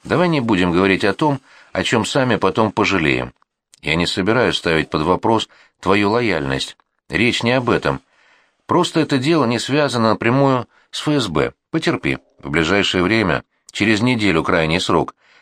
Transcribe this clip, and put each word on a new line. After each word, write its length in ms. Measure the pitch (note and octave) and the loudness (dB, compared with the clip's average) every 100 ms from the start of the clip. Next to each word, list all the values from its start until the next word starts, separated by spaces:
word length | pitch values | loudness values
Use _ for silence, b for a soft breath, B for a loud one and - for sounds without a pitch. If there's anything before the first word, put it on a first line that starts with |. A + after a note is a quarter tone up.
| - | -4
Давай 240 | C3 F3 | 0 0
не 100 | D#3 | 0
будем 320 | A#2 F#2+ F2+ | 0 2 2
говорить 320 | E2+ G2 F2+ | 2 2 2
о 100 | G#2 | 0
том, 280 | F#2+ D#3 C3+ B B B | 0 0 -2 B B B
о 100 | - | -6
чем 220 | F2+ A#2 G#2 | -2 0 0
сами 320 | D3 B2+ G2+ | 0 0 0
потом 340 | F#2+ F#2 A2 | 0 0 0
пожалеем. 600 | - G2 F#2+ D2+ B1+ B1 - _ _ _ _ | 0 0 2 2 0 -4 -12 _ _ _ _
Я 140 | D2 E2 | -4 -2
не 120 | E2+ | -2
собираюсь 480 | - F#2 A#2+ G#2 D2 | -2 0 2 0 0
ставить 340 | F2 D#2+ D2+ | 0 0 0
под 120 | D#2+ | -2
вопрос 480 | D#2 F2 A2 A2 - b b b | 0 0 0 0 -2 b b b
твою 300 | F2+ G2+ G2+ | 0 2 2
лояльность. 680 | A2+ A#2+ E2+ C#2 C2+ - - _ _ - | 0 0 -2 -2 -4 -6 -12 _ _ -8
Речь 340 | E2 A#2+ - | -2 0 0
не 80 | A#2 | 0
об 180 | B2+ A#2+ | 0 0
этом. 320 | F2 D2 C2+ b b b b b b - | 0 0 -4 b b b b b b -2
Просто 340 | D#3 F3 E3 | 0 0 -2
это 180 | D3+ C#3 | -2 -2
дело 280 | C3 E3 A#2+ | 0 0 0
не 140 | A#2 | -2
связано 500 | - C#3 C#3+ A#2 A2+ | -2 -2 0 0 0
напрямую 580 | G2+ A#2 C3 C#3 C3 A2 b b | 0 0 2 2 0 -4 b b
с 160 | - - | -8 -2
Ф 140 | D3 | -2
С 60 | A2 | 0
Б. 260 | D2 C2 - _ | 0 -2 -4 _
Потерпи. 480 | D#3+ E3 C3+ C#2 C2 - _ | -4 -2 -2 -4 -6 -8 _
В 100 | C#2+ | -4
ближайшее 540 | D2+ D#2 G2+ E2+ F#2 | 0 2 2 0 0
время, 400 | F2 A2+ G2 C2+ - _ - | 0 0 0 -2 -4 _ -16
через 300 | - G#2+ G#2+ | -2 0 2
неделю 420 | B2 B2 G#2 D#2+ | 0 0 2 2
крайний 360 | D#2 F#2 D#2 E2+ | 2 0 0 0
срок, 340 | - E2+ C#2 b b b | 0 0 -2 b b b